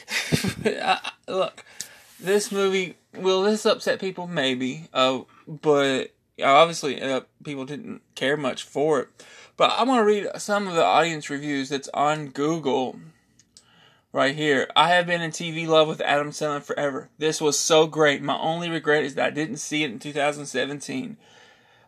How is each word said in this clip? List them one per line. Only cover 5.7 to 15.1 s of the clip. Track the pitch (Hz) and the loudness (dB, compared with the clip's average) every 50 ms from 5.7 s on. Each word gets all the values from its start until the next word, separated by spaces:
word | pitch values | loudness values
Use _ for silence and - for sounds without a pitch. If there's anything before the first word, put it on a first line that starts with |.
| 147 143 139 139 135 127 - - _ _ _ _ _ - 80 | 4 4 4 2 2 0 -2 -6 _ _ _ _ _ 0 2
obviously, | 139 135 143 165 170 165 - - 143 117 - | 6 6 8 6 6 2 -2 -4 -4 -4 -4
uh, | - 135 131 127 - _ _ _ - | -4 -4 -4 -4 -4 _ _ _ -12
people | 151 143 135 131 | -10 -10 -10 -10
didn't | 135 147 - - - - - _ _ - | -10 -10 -12 -12 -14 -16 -16 _ _ -10
care | - 135 131 147 | -4 -2 0 0
much | 151 143 127 - - - | 0 -2 -4 -4 -6 -8
for | - - 139 143 160 151 131 | -6 -2 0 2 2 2 0
it. | 123 - _ - - - - - - - _ | 0 -4 _ -20 -20 -20 -20 -20 -20 -10 _
But | - 139 - - | 2 2 2 4
I'm | - 233 | 2 2
gonna | 262 262 247 214 | 4 4 4 4
read | 208 208 202 185 - - 170 | 4 4 2 0 -6 -8 -8
some | - - 202 202 202 | -4 -2 0 0 0
of | 190 170 | 0 2
the | 165 135 | 2 4
audience | 90 98 143 165 170 160 151 - - | 6 6 6 4 4 0 -4 -6 -8
reviews | 143 139 147 147 143 139 135 135 | -8 -8 -6 -4 -4 -4 -4 -4
that's | 147 131 - - - | -6 -6 -6 -6 -2
on | - 143 147 156 156 151 139 | 0 0 0 0 -2 -4 -8
Google | 127 139 143 156 165 165 143 135 123 127 127 117 - - - - - _ _ _ _ _ _ _ _ - _ _ _ _ _ _ _ _ _ _ - | -6 -4 -2 -2 -2 -2 -2 0 0 0 -2 -4 -6 -12 -16 -20 -20 _ _ _ _ _ _ _ _ -20 _ _ _ _ _ _ _ _ _ _ -2
right | 139 135 135 139 | 0 0 0 0
here. | 156 156 151 139 127 - - - | 0 0 2 2 2 2 2 4
"I | 143 151 170 | 4 4 6
have | 180 180 175 | 4 4 2
been | 175 | 2